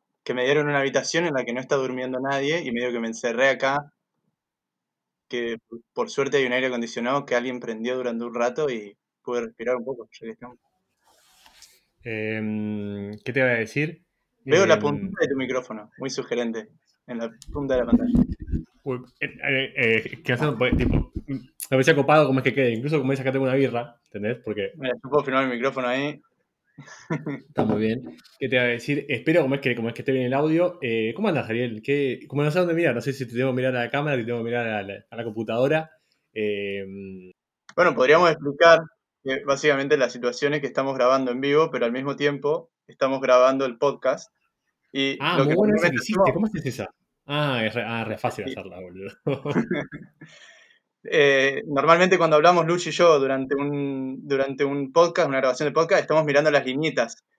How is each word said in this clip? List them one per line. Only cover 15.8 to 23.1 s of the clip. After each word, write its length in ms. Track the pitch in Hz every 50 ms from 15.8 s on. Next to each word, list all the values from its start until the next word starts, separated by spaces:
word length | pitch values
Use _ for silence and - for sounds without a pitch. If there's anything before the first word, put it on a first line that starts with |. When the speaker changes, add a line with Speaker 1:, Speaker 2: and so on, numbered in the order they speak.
| 104 - _ -
Speaker 1:
muy 120 | 135 135
sugerente, 600 | 131 - 120 - 123 120 120 117 113 113 107 - _ _ _ _ _ _ _ -
en 100 | 123 113
la 140 | 117 113 - - - -
punta 220 | - 143 143 135 131
de 40 | 127
la 40 | 120
pantalla. 280 | 120 117 - - 123 117 - - - - - - - - - - - _ _ -
Speaker 2:
Uy, 180 | 143 127 123 127 - _ -
eh, 60 | - -
eh, 460 | - - - 139 139 131 135 127 -
eh, 460 | 143 127 113 113 110 - - - - -
¿qué 100 | - 123
hacemos? 220 | 120 151 151 131 110
Pues, 180 | 127 127 123 117
tipo, 340 | 123 127 - - - - - - - -
me 120 | 139 131 - - _ - - -
parecía 260 | 135 131 127 147 160
copado 320 | 143 131 120 151 156 151 131
cómo 120 | 131 131
es 40 | 127
que 100 | 135 113
quede, 180 | 139 135 120
incluso 260 | 117 110 127 147 156 147
como 120 | 131 131